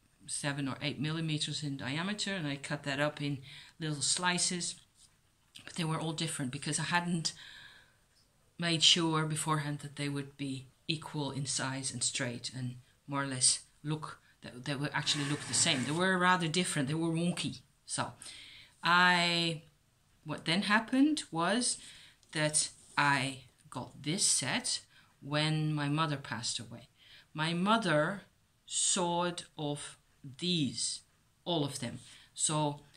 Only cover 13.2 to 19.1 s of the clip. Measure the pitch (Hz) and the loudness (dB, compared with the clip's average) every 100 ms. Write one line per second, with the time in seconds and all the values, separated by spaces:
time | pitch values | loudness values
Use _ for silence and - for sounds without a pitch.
13.2 | 139 131 - - - _ 147 156 156 - | -2 2 2 2 -4 _ -6 -6 -6 -12
14.2 | _ _ - 120 139 135 143 147 147 151 | _ _ -14 -10 -6 -4 -2 -2 -2 -2
15.2 | 143 143 - 123 170 139 120 160 185 185 | -2 -4 -2 2 2 2 2 2 4 4
16.2 | 180 185 165 170 180 151 131 156 165 165 | 6 4 4 2 0 0 0 2 0 2
17.2 | 175 170 135 - - _ - - 120 - | 2 0 -4 -6 -14 _ -8 -4 -4 -6
18.2 | - - - - - _ - 175 180 | -16 -16 -18 -20 -20 _ 4 8 8